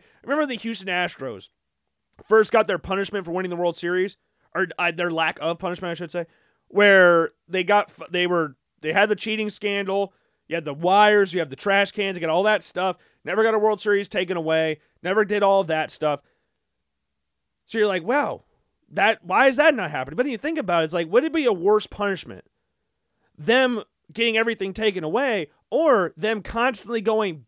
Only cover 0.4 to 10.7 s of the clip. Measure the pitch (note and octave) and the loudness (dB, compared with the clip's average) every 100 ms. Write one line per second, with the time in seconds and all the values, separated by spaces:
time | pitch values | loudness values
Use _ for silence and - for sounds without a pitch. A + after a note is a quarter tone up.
0.4 | D4 A3+ A3+ G3+ F#3+ F3+ F3 - C3 G2+ | -2 -4 -8 -8 -4 -2 -4 -6 -12 -12
1.4 | - _ _ _ _ _ _ _ - A3 | -18 _ _ _ _ _ _ _ 2 4
2.4 | G#3 A3+ G#3+ F3 F3 F#3+ F#3+ G3+ E3+ F3+ | 4 2 2 -4 -4 -4 -4 -8 -6 -6
3.4 | F#3 F3 F3 E3 F3 F#3 F#3+ - _ _ | -6 -2 -4 -2 -2 -2 -2 -6 _ _
4.4 | _ F3 F3 - F3 E3+ F3 D#3+ D#3+ - | _ -4 -4 -2 -2 -2 -4 -2 -2 -2
5.4 | D#3+ E3+ F#3 F3 F3+ E3+ E3+ F3 E3+ _ | -6 -4 -6 -8 -8 -8 -8 -8 -10 _
6.4 | _ _ _ G3+ G#3 G3 F3 E3+ D#3+ - | _ _ _ 4 8 8 8 6 2 -4
7.4 | _ F#3 F3+ G#3 - - D#3+ F3 F3+ F3 | _ -4 2 2 2 -8 -6 -2 0 0
8.4 | D3+ C3 _ _ D3+ G3 G#3 G3+ A3 G#3+ | -2 -6 _ _ -2 2 2 0 -4 -6
9.4 | G#3+ - G3+ G3+ G3 G3 G3 _ _ _ | -6 -6 -6 -4 -4 -4 -4 _ _ _
10.4 | - E3 D3 | -10 -8 -8